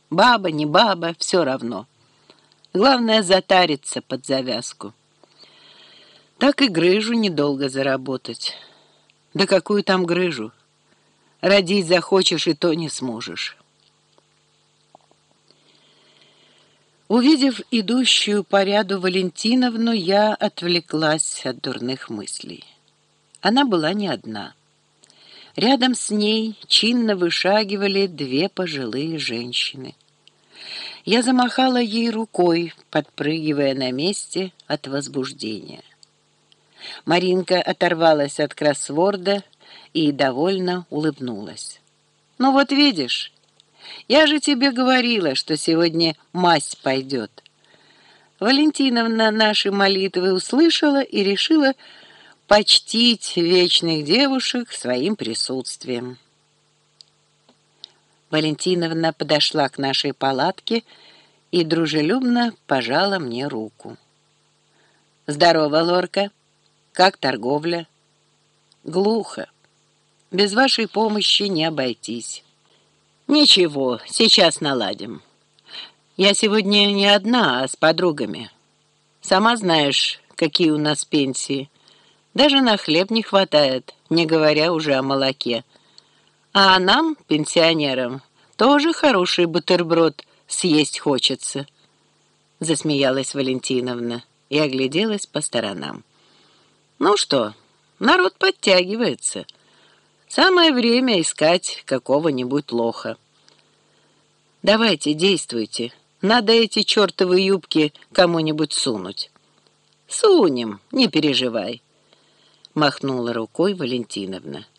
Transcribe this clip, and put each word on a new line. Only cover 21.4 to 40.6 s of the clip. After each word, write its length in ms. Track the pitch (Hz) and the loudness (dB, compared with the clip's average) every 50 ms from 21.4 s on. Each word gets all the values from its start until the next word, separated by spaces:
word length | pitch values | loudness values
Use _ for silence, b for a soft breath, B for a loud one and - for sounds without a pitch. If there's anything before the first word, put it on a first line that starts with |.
| - | -8
от 160 | 131 127 - | -10 -8 -8
дурных 480 | - 135 123 - 120 123 135 127 - - | -8 -8 -8 -6 -6 -6 -8 -8 -10 -10
мыслей. 560 | 117 104 98 - - - - - 87 - - - _ _ _ _ _ _ _ _ _ _ _ _ - _ | -10 -10 -10 -12 -12 -14 -14 -16 -16 -18 -20 -20 _ _ _ _ _ _ _ _ _ _ _ _ -20 _
Она 240 | - 190 226 269 285 | -2 0 0 2 0
была 260 | 247 196 170 151 156 | 2 0 0 0 -2
не 160 | 196 208 202 175 | -4 -4 -4 -4
одна. 460 | 131 104 - 110 110 104 90 71 - _ _ _ _ _ _ _ _ _ b b b b b b b b b b b | -6 -8 -8 -12 -12 -12 -12 -14 -16 _ _ _ _ _ _ _ _ _ b b b b b b b b b b b
Рядом 380 | - 175 240 277 233 247 254 240 | -2 2 2 2 2 2 0 0
с 160 | - - - | -2 -4 -4
ней 480 | 208 208 208 208 220 220 220 220 208 - - | -2 -2 0 0 0 0 -2 -4 -8 -12 -4
чинно 480 | - - - 214 220 240 247 233 220 208 | -2 0 2 2 2 2 2 2 0 0
вышагивали 920 | 180 180 170 165 - - 180 202 214 220 190 208 196 202 196 190 196 196 | 0 0 -2 -2 0 0 2 2 2 2 0 -4 -2 -2 0 0 0 -2
две 420 | 190 170 143 147 131 127 143 180 196 | -2 -4 -8 -6 -2 0 0 -2 -2
пожилые 720 | - - 185 170 151 139 131 110 110 131 147 165 165 151 | -4 -6 -6 -6 -6 -6 -6 -6 -6 -6 -6 -6 -6 -6
женщины. 760 | 135 127 117 117 120 123 120 - - - - 131 131 - - _ _ _ _ _ _ _ _ B B B B B B B B B B B B B B | -6 -6 -6 -6 -8 -6 -6 -4 -6 -6 -8 -12 -16 -16 -18 _ _ _ _ _ _ _ _ B B B B B B B B B B B B B B
Я 180 | - 208 247 | 0 0 2
замахала 580 | 240 247 262 247 247 240 - - 262 262 254 247 | 2 2 2 2 2 2 2 2 2 2 2 0
ей 300 | 240 214 208 226 233 233 | 0 0 -2 -2 -2 -2
рукой, 600 | 214 220 226 - - - 180 175 165 170 170 165 - - _ _ | -2 -4 -6 -4 0 2 2 4 4 2 -2 -6 -10 -16 _ _
подпрыгивая 840 | - 156 147 - _ - 143 147 160 165 156 156 147 143 143 139 131 | -4 -4 -4 -4 _ -6 -4 -4 -4 -2 -2 -2 0 0 0 0 -2
на 160 | 139 131 127 | -2 -4 -4
месте 640 | 127 131 151 190 202 - - - - - 190 185 - _ _ | -4 -2 -2 -4 -4 -4 -10 -8 -6 -6 -6 -6 -10 _ _
от 200 | - 151 151 - | -8 -8 -8 -6
возбуждения. 960 | 131 135 143 139 127 139 139 131 135 135 - 113 110 107 95 - - - - - _ _ _ _ _ _ _ _ _ _ _ _ _ _ _ _ B B B B B B B B | -8 -8 -8 -8 -6 -6 -6 -6 -6 -10 -10 -10 -10 -10 -10 -12 -16 -18 -20 -20 _ _ _ _ _ _ _ _ _ _ _ _ _ _ _ _ B B B B B B B B
Маринка 560 | 131 165 180 180 185 180 185 175 - 185 180 | 0 0 2 2 2 0 0 0 0 -2 0
оторвалась 800 | - - 180 - 180 170 170 160 165 165 156 147 143 143 - - | 0 -2 -2 0 0 0 0 2 4 4 4 4 2 -2 -2 -4
от 140 | 151 139 - | -4 -4 -4
кроссворда 880 | - 151 151 143 - - - 143 151 180 202 202 190 175 196 202 202 - _ B B B B B B B B | -2 0 0 0 -2 -6 -6 -2 0 0 0 0 -2 -2 -2 -2 -2 -4 _ B B B B B B B B
и 180 | _ 156 160 147 | _ 0 0 0
довольно 760 | 139 135 147 135 123 131 160 190 196 185 | 0 0 0 0 0 0 0 0 0 -2